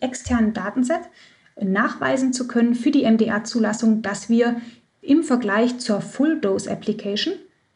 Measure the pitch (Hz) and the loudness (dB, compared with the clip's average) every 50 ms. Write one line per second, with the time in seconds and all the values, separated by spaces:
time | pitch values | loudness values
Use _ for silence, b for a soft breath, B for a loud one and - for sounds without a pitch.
0 | 254 254 - - - - 247 233 220 214 220 190 185 208 - 262 254 247 330 349 | -6 -6 -6 -8 -6 -2 0 2 2 2 0 -2 -6 -4 -2 0 0 0 0 -2
1 | 339 b b b b b b b b b b - 208 190 190 202 240 - - - | -4 b b b b b b b b b b -6 -2 0 2 2 0 0 -2 -2
2 | 269 262 269 254 262 262 247 - 254 - - 233 233 240 233 - - 302 294 277 | -2 0 0 2 0 0 0 -2 -4 -2 2 2 2 2 2 2 2 2 2 4
3 | 247 226 226 220 220 - 202 208 220 - - 240 220 208 214 - 233 220 220 214 | 4 4 4 4 4 2 0 -2 -4 -4 -2 0 0 0 0 0 2 2 2 2
4 | - 196 202 - - - 233 233 233 240 240 B B B B B B _ _ _ | 0 -4 -6 -8 -2 0 2 4 4 2 0 B B B B B B _ _ _
5 | - - 285 330 320 - 254 240 220 202 196 214 240 247 247 - - - 208 196 | 0 2 4 4 4 2 0 0 0 0 2 2 2 2 0 -2 -2 -2 -2 -2
6 | - - - - 277 320 320 311 - - 190 - - - - - - 226 214 - | -2 -6 -2 0 0 0 2 0 0 0 0 -2 -2 -6 -8 -6 -4 -4 -6 -4
7 | - 202 202 214 - 320 392 359 - - _ _ _ _ _ | -6 -6 -4 -4 -4 -4 -6 -6 -10 -18 _ _ _ _ _